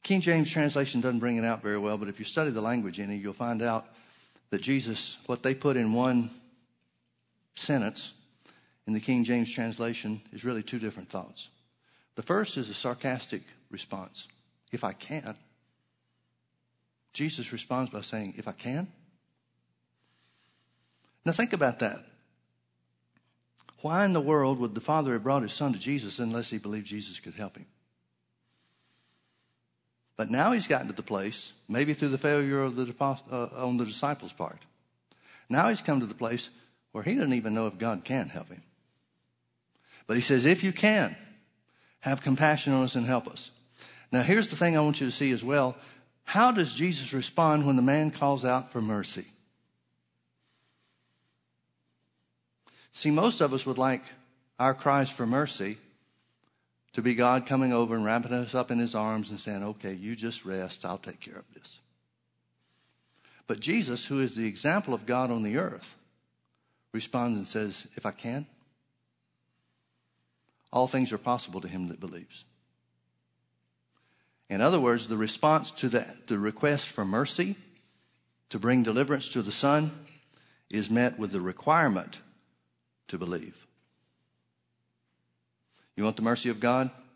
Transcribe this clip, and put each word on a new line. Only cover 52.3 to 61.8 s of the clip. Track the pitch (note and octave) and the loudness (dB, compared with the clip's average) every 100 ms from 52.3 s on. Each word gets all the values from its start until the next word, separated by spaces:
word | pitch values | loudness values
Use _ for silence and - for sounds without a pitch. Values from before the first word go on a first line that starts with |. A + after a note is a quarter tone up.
| _ _ _ _ _ _ | _ _ _ _ _ _
See, | - D3+ | -4 2
most | D3+ G#3+ A3+ | 4 4 4
of | D3 | 2
us | C3 C3+ | 2 -2
would | B2+ | 2
like | C3 B2+ - - _ _ _ _ | 2 2 -4 -20 _ _ _ _
our | B2+ C3+ | 2 2
cries | D3 C#3 C3 | 4 4 2
for | - A#2 | -2 0
mercy | C3 D3 - G2 A2 _ _ _ _ _ _ _ _ _ _ _ | 0 0 -4 -6 -8 _ _ _ _ _ _ _ _ _ _ _
to | - | -2
be | A#2+ A#2 | 0 4
God | B2 B2+ B2 | 4 4 2
coming | C3+ C3 | 2 4
over | A#2+ A#2 A2+ | 2 2 0
and | G#2+ | 2
wrapping | A#2 A#2+ | 0 0
us | B2 A#2+ | -4 -2
up | B2+ B2 | -2 0
in | A#2+ | 0
his | A#2 | 0
arms | A#2 G#2+ A2 G2+ | 0 -2 -2 -4
and | G2+ | -8
saying, | - G2+ | -8 -6
"Okay, | G#2 G#2 G2+ | -6 -8 -8
you | F#2+ G2+ A#2 | -8 -8 -6
just | A2+ - F#2 | -6 -8 -8
rest, | F#2+ F#2 - F2+ | -6 -6 -8 -8
I'll | F#2 | -8
take | - - | -10 -16
care | - - | -18 -18
of | - - | -20 -20
this." | - - | -20 -20